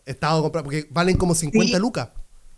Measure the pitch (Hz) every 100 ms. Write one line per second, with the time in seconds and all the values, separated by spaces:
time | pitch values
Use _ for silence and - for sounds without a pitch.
0 | - 131 151 160 151 160 143 151 151 143
1 | 180 185 180 165 156 220 220 185 226 190
2 | 117 - - - -